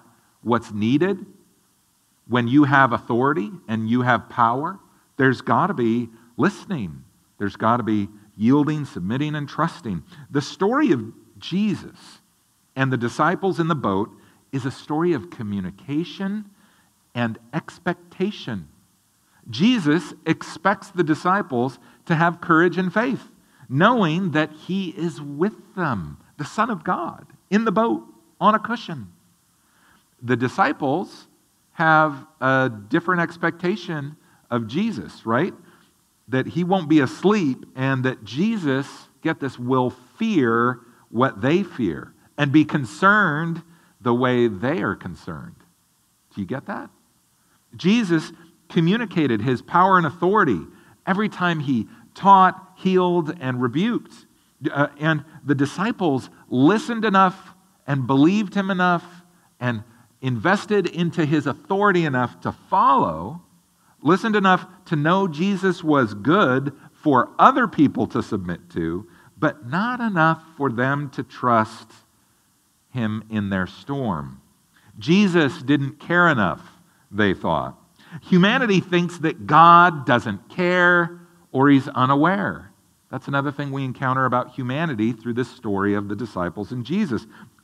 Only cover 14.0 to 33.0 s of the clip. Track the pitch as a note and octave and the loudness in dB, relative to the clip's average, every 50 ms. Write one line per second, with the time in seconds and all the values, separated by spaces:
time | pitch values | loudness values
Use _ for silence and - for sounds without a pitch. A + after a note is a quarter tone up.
14 | A2 - - - _ _ _ _ _ _ - C3+ C3 C3 B2+ - - - D3 D#3 | -2 -4 -8 -16 _ _ _ _ _ _ -8 -6 -6 -6 -8 -10 -8 -6 -2 0
15 | E3+ F3 E3 A#2+ - - - - A2 G#2 G2+ G2+ F#2 F2 E2+ - - C3 C#3 D#3 | 0 0 0 -2 -4 -10 -12 -10 -8 -6 -6 -6 -6 -8 -10 -12 -10 -6 -6 -6
16 | F3 - - - G3 G3 G#3 G#3+ G#3 - _ _ _ _ _ _ _ _ _ _ | -6 -6 -8 -8 -8 -6 -6 -8 -10 -14 _ _ _ _ _ _ _ _ _ _
17 | _ _ _ A#2+ A#2+ A2+ A2 - - - - E3 - - - - _ F3+ F3 - | _ _ _ -4 -4 -4 -4 -8 -14 -8 -8 -8 -8 -8 -16 -8 _ -8 -8 -8
18 | - - - - F#3 G#3 - - - D3 A2+ F#2 D2+ C#2+ _ _ _ _ _ _ | -12 -20 -6 -6 -6 -4 -4 -8 -12 -10 -10 -10 -12 -14 _ _ _ _ _ _
19 | _ _ _ _ _ _ _ _ _ - G#2+ A#2+ F3+ A#3+ B3+ A3 D#3 D3 D3 F3+ | _ _ _ _ _ _ _ _ _ -14 -2 0 2 2 2 2 2 2 0 0
20 | - - - - _ D#3+ D#3+ - - - - - - F#3+ G#3 G#3 - - - F3 | -2 -6 -14 -8 _ -4 -4 -4 -6 -14 -16 -2 -2 -2 -2 -2 -6 -8 -4 -4
21 | E3+ D3 D#3 - - F3+ F#3+ G#3 F#3+ - C3+ A#2+ B2 C3+ - - - - _ _ | -2 0 -2 -2 0 0 0 0 -2 -2 -2 -2 -2 -4 -6 -10 -20 -20 _ _
22 | _ - E3+ D3+ E3+ F3 E3+ E3+ - - D#3+ D#3 F3 F3 E3+ F3+ F#3 F3+ - G#3+ | _ -2 0 2 2 0 0 -2 0 2 4 4 4 2 0 -2 -4 -2 -2 -2
23 | A#3+ C4+ A3 - - - _ _ _ _ _ _ - - B2+ C#3+ F#3 A3+ C4 A#3 | -2 -2 -4 -6 -8 -16 _ _ _ _ _ _ -12 -6 0 2 4 4 4 4
24 | F#3+ D#3 D#3 F3+ G3 E3+ C3+ D3+ D#3 D#3 - - - - F3+ G3 F#3+ E3 B2+ C#3 | 2 0 0 -2 -2 -2 0 -2 -2 -2 -6 -14 -8 -6 -6 -4 -4 -6 -6 -6
25 | E3 E3+ C3+ C#3+ D3 C#3+ C#3+ C#3+ F3+ G#3+ A3 - - _ _ F#3+ F3 C#3+ A#2+ F#2+ | -6 -6 -6 -8 -12 -12 -4 -2 -2 -2 -2 -8 -18 _ _ -6 -4 -2 -2 -4
26 | D#2+ D2 C#2+ - _ _ _ - D3 - - G#3+ G#3+ B3+ A3 D#3+ - F3+ G3 D#4 | -6 -10 -14 -18 _ _ _ -12 -12 -8 -4 -4 -2 -2 -4 -6 -4 -4 -4 -4
27 | F4 A#3+ - - - - - _ _ _ F3+ A3 A3+ A3+ F3 G#3+ A3+ A#3 - - | -4 -8 -10 -14 -20 -20 -20 _ _ _ 0 0 0 2 2 2 2 2 0 -2
28 | - - - _ _ _ _ _ E3+ G#3 G#3+ G#3+ - A3 A#3 A#3 - - E3 C3+ | -6 -12 -20 _ _ _ _ _ 2 2 2 2 -2 -6 -8 -8 -8 -12 -12 -12
29 | G2+ F2 - _ _ _ _ _ _ _ _ _ _ _ _ _ _ _ _ _ | -14 -16 -20 _ _ _ _ _ _ _ _ _ _ _ _ _ _ _ _ _
30 | _ _ _ _ B2 A#2 B2+ A2+ B2+ B2 - - G3+ C4+ - - D#3 C3 C#3+ F3+ | _ _ _ _ -4 -2 -2 0 -2 -2 0 0 0 0 0 -2 -2 -2 -2 -2
31 | - - - - - _ _ _ _ _ _ _ _ _ _ - D#3+ D#3+ D#3 D#3 | -4 -8 -14 -20 -20 _ _ _ _ _ _ _ _ _ _ 0 2 4 6 6
32 | D#3 D#3 C#3+ C3 - - _ _ B2+ C3 C3+ C3 C3 B2+ A2+ G#2 G2+ G#2+ - E3+ | 4 2 0 -6 -14 -20 _ _ 0 2 2 2 2 0 -4 -8 -6 -2 -2 -2